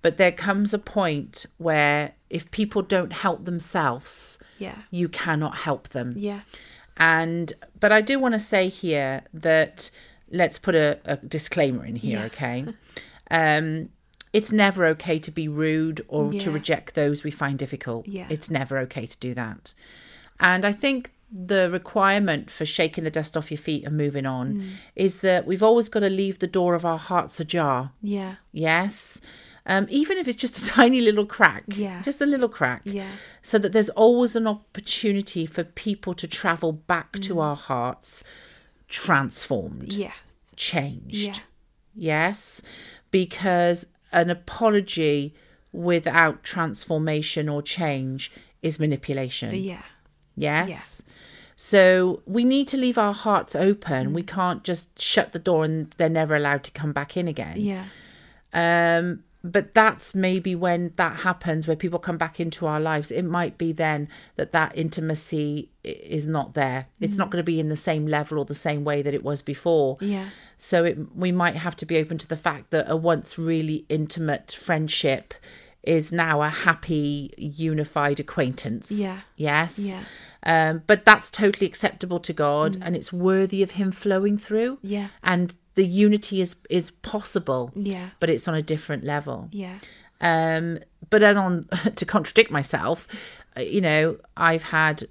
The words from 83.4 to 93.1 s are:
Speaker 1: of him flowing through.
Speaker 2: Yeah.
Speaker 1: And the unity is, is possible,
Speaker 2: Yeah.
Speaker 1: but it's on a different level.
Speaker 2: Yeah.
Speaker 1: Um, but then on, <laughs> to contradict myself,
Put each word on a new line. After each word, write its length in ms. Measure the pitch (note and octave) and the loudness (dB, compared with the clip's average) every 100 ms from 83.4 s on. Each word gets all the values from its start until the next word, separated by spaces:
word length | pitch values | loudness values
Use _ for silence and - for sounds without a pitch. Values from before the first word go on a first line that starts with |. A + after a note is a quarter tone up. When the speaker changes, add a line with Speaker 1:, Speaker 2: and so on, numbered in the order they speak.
| F#3+ G3 | 2 2
Speaker 1:
of 100 | F#3+ | 0
him 180 | F#3+ G3 | 2 -2
flowing 460 | F#3 G#3 F#3+ G3+ G#3 | 0 0 2 2 0
through. 400 | - G#3+ A#3+ C4+ | 0 0 0 -4
Speaker 2:
Yeah. 280 | G3 G3+ G3 - | -6 -6 -6 -2
Speaker 1:
And 320 | - F3+ F3 - _ | 0 2 0 -4 _
the 100 | - | 2
unity 560 | F#3+ F#3 G#3 G#3 G#3 G3 | 2 6 4 4 0 -2
is, 160 | F3+ - - | -4 -4 -2
is 200 | F3+ E3+ | -2 -2
possible, 800 | _ - G#3+ G#3 G3+ E3+ C3 B2 | _ -8 -8 -4 -4 -2 -4 -4
Speaker 2:
Yeah. 360 | F#3 G3+ F#3 F3+ - | -6 -6 -6 -12 -4
Speaker 1:
but 100 | E3 | 0
it's 160 | C#3 - | 0 0
on 60 | |
a 80 | D#3+ | -4
different 420 | D#3+ D#3 - D3 | -2 -4 -4 -8
level. 440 | C#3 D3 C#3+ B2+ E3 | -4 -4 -4 -10 -10
Speaker 2:
Yeah. 260 | G3+ F#3 F#3+ - - - _ | -12 -12 -14 -20 -20 -20 _
Speaker 1:
Um, 580 | E3+ E3 D#3+ D#3+ E3+ E3 - _ - | 2 2 2 0 -2 -6 -10 _ 2
but 100 | G#3+ | 6
then 160 | G#3 G#3 | 8 6
on, 320 | F#3+ F3 - F3 | 2 0 -2 -2
<laughs> 160 | A3 - | -2 -2
to 80 | |
contradict 460 | F#3 - - - A3+ | -2 -2 2 4 4
myself, 560 | D3+ C#3 E3 G#2+ E3 - | 2 -2 -2 -2 -4 -6